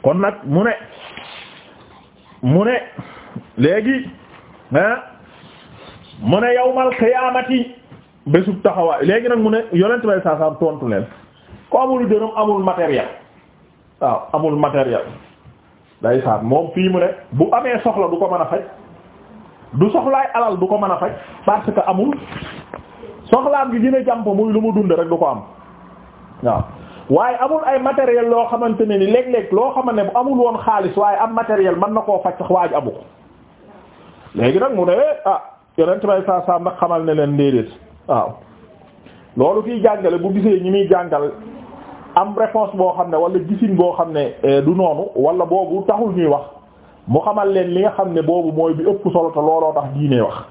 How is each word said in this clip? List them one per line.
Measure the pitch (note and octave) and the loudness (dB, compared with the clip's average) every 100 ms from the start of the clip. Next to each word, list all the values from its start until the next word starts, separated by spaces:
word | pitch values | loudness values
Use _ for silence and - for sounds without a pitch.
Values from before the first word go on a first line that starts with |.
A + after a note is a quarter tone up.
Kon | - F3 | 2 2
nag | G3 G3+ C#3+ | -2 -4 -2
mu | D3+ | 0
ne, | A3+ G#3+ - - - - - - - - - - - - - _ - - | 0 -2 -10 -20 -20 -18 -18 -20 -20 -20 -20 -20 -20 -20 -20 _ -20 -4
mu | B2 D#3+ A3 | 2 2 2
ne, | B3 - - - - - - - - | -2 -6 -16 -18 -20 -16 -18 -14 0
léegi, | C#3 G3+ A3 C4+ C4 - - - - - - | 2 2 0 -2 -6 -16 -20 -20 -20 -20 -2
hein, | C3+ G3+ B3 - - - - - - - - - - - - | 0 0 -2 -8 -20 -20 -20 -20 -20 -20 -20 -20 -20 -20 -6
mu | G#2+ F#3 | 0 2
ne | A#3+ | 4
yawmal | B3 B3+ B3+ C4 B3 | 2 2 2 0 2
qiyaamati, | A3+ B3+ B3+ B3+ B3 B3+ A#3+ - - - _ _ C#3+ | 2 2 0 -2 -2 -2 -2 -10 -20 -20 _ _ 0
bésub | E3 F#3+ F3+ | 0 2 0
taxawaay. | G3 F3 E3 C#3 C#3+ | 0 2 0 2 2
Léegi | A3 A#3+ | 2 2
nag | A#3 | 2
mu | G#3+ | 2
ne, | A3 A3 | 0 0
Yonent | F3 G3+ A#3+ A3+ | 0 2 0 0
bay | F#3+ | 0
saa | F3+ D3+ | 0 0
saa | D#3 D3 | -2 0
tontu | E3 D3 B2+ | -2 -2 -4
leen. | G2+ A2 - - _ - - - | -4 -6 -14 -20 _ -20 -20 -2
Ko | - | 0
amul | C4 B3+ A3+ | 2 0 2
dërëm, | G#3+ A3 A3 | 0 0 -2
amul | G#3 G3+ | 0 2
matériel. | F#3 F3+ E3 C3 - - - - _ _ _ _ _ _ | 0 0 0 0 -4 -12 -20 -20 _ _ _ _ _ _
Waaw, | C3+ A2+ - | -2 -2 -2
amul | - D#3 D3 | -2 0 2
matériel. | D3 C#3+ C3 A2 - - - _ - _ _ _ _ _ | 2 2 0 -2 -6 -16 -20 _ -20 _ _ _ _ _
Day | A#2 B2+ | 0 0
saat | C3 G#2+ | 0 -2
moom | A2 C#3+ E3 F#3 | 2 0 0 -2
fii | F#3 | 0
mu | F#3 | 2
ne, | F3 - - | 0 -2 -8
bu | B2+ E3+ | 0 2
amee | A#3 C4 A#3 | 2 0 0
soxla | A#3+ G3+ F3 | 0 0 -2
du | E3+ | 0
ko | F#3 | -2
mën | F3 | -2
a | D#3+ | -2
faj. | E3+ - - - - - - - - - - - | -4 -6 -18 -20 -20 -20 -20 -20 -20 -20 -20 -8
Du | B2 G3+ | 2 2
soxlaay | E4+ C4+ C4+ C4+ | 2 0 0 0
alal | A#3 A#3 F#3 | 0 -2 0
du | F#3 | 0
ko | G#3 | 0
mën | G3 | 0
a | F3 | -2
faj, | F3 - - - - | -4 -6 -16 -6 -2
parce | G#3 G#3+ | 0 0
que | G3+ F#3 | 0 0
amul. | F#3 C4 C#4+ - - - - - - - - - - - | 0 -2 -4 -10 -14 -14 -16 -16 -18 -18 -20 -20 -20 2
Soxlaam | A#3+ C4+ C#4+ C4+ | 2 4 0 0
gi | A#3 | 0
gën | B3 C4 | 2 2
a | B3 | 0
jàmp | A#3 G#3 | -2 0
muy | G3 A3 | 0 2
lu | G#3+ | 2
mu | A3 | 2
dund | G#3 G3 | 2 2
rek | E3 E3 | 2 0
du | E3+ | 0
ko | D3+ | 0
am. | A2+ G2+ - - - - - - - - - | -2 -10 -20 -20 -20 -20 -20 -20 -20 -20 -4
Waaw. | A#2+ G#2+ - - - - - | -2 -2 -4 -12 -20 -20 0
Waaye | D3 A#3+ A#3+ | 2 2 0
amul | C4+ D#4 D4+ | -2 0 0
ay | C4 | 0
matériel | C4 C#4 C4 A#3+ A#3 | 0 0 2 2 2
loo | A#3 A#3 | 0 0
xamante | A#3 A#3 G#3+ G#3+ | -2 -2 0 0
ne | G3 | 2
ni | G3 | 2
léeg-léeg | A#3+ B3+ A#3+ F#3+ | 2 2 -2 0
loo | F#3+ C4 C4+ | 0 0 0
xamante | B3+ A3 | -2 -2
ne | |
bu | G3 A#3+ | 0 0
amul | C4 B3+ | 0 0
woon | A#3+ A3+ - | 0 0 0
xaalis | G#3 F#3 G3 | 0 0 0
waaye | G#3 F#3+ | 0 2
am | A3+ | 0
matériel | A3+ A3+ G#3 F#3+ E3+ | -2 0 0 2 0
mën | G3+ | 0
na | A3 | -2
koo | G#3+ F#3 | 0 -2
faj | F#3 F3+ | -2 -6
sax | E3+ | 0
waaj | F3+ F3 | 0 2
amu | - B2 | -2 -4
ko. | - - - - - - - - - - - - - - - | -10 -18 -20 -20 -20 -20 -20 -20 -20 -20 -20 -20 -20 -12 0
Léegi | - F#3 | 2 2
nag | C4 G#3+ | 2 2
mu | F3 | 2
ne, | F3+ D4+ - G3 | 2 2 0 -2
ah, | E3+ - - _ - | -2 -4 -20 _ 0
Yonent | D#3+ G3+ G#3 | 2 2 2
bay | F#3+ F#3+ | 0 2
saa | F3+ F3+ | 0 0
saa | F3 | 0
nag | E3 F3+ | -2 -2
xamal | F3 E3 D#3+ | 0 0 0
ne | |
leen | D3+ C#3+ C#3+ | 0 2 2
déedéet. | C#3+ B2 G#2+ - - - - | 2 2 -2 -10 -20 -20 -2
Waaw. | B2 - - - - - - - - - - - A#2 | 0 0 -8 -20 -20 -20 -20 -20 -20 -20 -20 -10 0
Loolu | C#3+ G#3+ | 2 2
kiy | A3+ A#3 | -2 2
jàngale | G#3+ G#3 F#3 E3+ | 2 2 0 0
bu | F#3 | 0
gisee | G3 G#3 F#3+ | 2 2 2
ñi | F3+ | 2
muy | G3 G3 | 2 4
jàngal | F3+ F3 D3 D3 - - - - - - - - F3 | 2 2 -2 -2 -6 -18 -18 -20 -20 -20 -20 -2 0
am | G3+ G#3 | 0 0
réponse | A3 A3 G#3 G3 | 0 0 -2 0
boo | F#3 F3+ | -2 0
xam | F3 | -2
ne | D#3+ | 0
wala | F3 F#3 D#3+ | 0 -2 -2
gisin | G3+ A3 F3+ | 0 0 2
boo | F3 E3+ | 2 0
xam | E3+ | -2
ne, | D3+ C#3 - | 0 -2 0
eh, | C#3 C#3 | 2 2
du | C#3+ F3+ | 2 2
noonu | F3+ D3 G3+ - | 0 0 -4 0
wala | C#3+ F3+ E3+ | 2 2 0
boobu | F#3 F3+ F#3 G3 | 0 0 -2 0
taxul | G#3 A3+ F3+ | 0 0 0
ñuy | D#3+ | 0
wax | C#3 - - - - - - - | 0 -4 -20 -20 -20 -20 -20 0
mu | C3+ | 0
xamal | G#3 G#3 G3 | 2 0 0
leen | F#3+ F3+ | 0 0
li | F3 | 0
nga | G3+ - | 0 -2
xam | F#3+ | -2
ne | E3 | -2
boobu | D#3 F3 E3 | 0 -2 -2
mooy | D3+ E3 | 0 0
bi | D#3 | 0
ëpp | F3 G3 F#3 | -2 -2 0
solo | F3+ E3 | 0 0
te | D#3 | 0
looloo | D3+ D#3+ D#3+ | 0 2 0
tax | D3+ C#3+ | -2 -4
diine | C#3 D3 B2 | -4 0 2
wax. | F#2 - - | 0 -4 -14